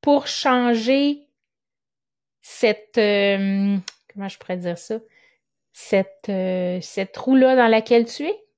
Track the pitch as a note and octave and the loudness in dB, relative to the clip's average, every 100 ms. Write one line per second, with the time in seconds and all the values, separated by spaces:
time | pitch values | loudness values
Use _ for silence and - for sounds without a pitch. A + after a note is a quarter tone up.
0 | - C#4+ C#4+ - C#4 B3 A#3+ A3+ A3+ C4+ | 2 0 0 -4 0 0 2 0 0 0
1 | C#4+ D4 _ _ _ _ _ _ _ _ | 0 -2 _ _ _ _ _ _ _ _
2 | _ _ _ _ - - A3+ G#3+ - - | _ _ _ _ -16 -2 0 0 -4 0
3 | G#3 G3+ G3+ G3 G3 G3 G3 G3+ F3+ _ | 2 2 2 0 -2 0 0 -2 -6 _
4 | _ G3+ G3 - - F3+ F3 F3 - A3 | _ -14 -14 -14 -10 -8 -6 -8 -8 -10
5 | A3 _ _ _ _ _ _ - - G3 | _ _ _ _ _ _ _ -18 -2 -2
6 | F#3+ _ - F#3+ F#3 F#3 F3+ F3+ - - | -2 _ -8 -6 -4 -4 -4 -6 -8 -8
7 | F#3+ - - C4 B3+ C4 A#3 A3 A3+ A#3 | -8 -6 2 4 6 6 4 4 4 2
8 | A#3 - D4+ G#4 _ | 2 -6 -8 -8 _